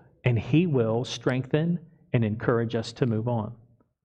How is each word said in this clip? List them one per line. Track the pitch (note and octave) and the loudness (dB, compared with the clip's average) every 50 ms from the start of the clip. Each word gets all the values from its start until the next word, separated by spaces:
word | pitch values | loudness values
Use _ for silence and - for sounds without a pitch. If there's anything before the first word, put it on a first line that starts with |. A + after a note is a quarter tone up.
| - - _ _ - | -20 -20 _ _ 0
and | B2 A#2+ | 0 0
He | G#2+ - - - D#3 F#3 | 0 0 2 2 4 4
will | F3 C#3+ B2+ A2+ A2 A2+ A#2 B2+ | 4 2 0 2 2 0 -2 -2
strengthen | - - - - C#3 B2 B2+ B2 - - D3+ D#3+ E3+ F3 E3+ - - _ _ _ _ | -4 -8 -4 -2 -2 -2 -2 -2 -2 -2 0 0 0 -2 -2 -6 -14 _ _ _ _
and | - B2 A2+ | 0 2 2
encourage | G#2+ G#2 A#2+ - - B2 A2+ A#2 A2+ A#2 | 2 0 0 0 2 2 2 0 0 -2
us | A2+ A2 - - | -4 -4 -6 -4
to | - C#3+ | -2 0
move | A#2+ A2 G#2+ A2 | 0 0 0 0
on. | B2 A#2+ A2+ G#2 A2 A#2 - - _ _ _ _ _ _ _ | -2 -2 -2 -4 -6 -10 -16 -20 _ _ _ _ _ _ _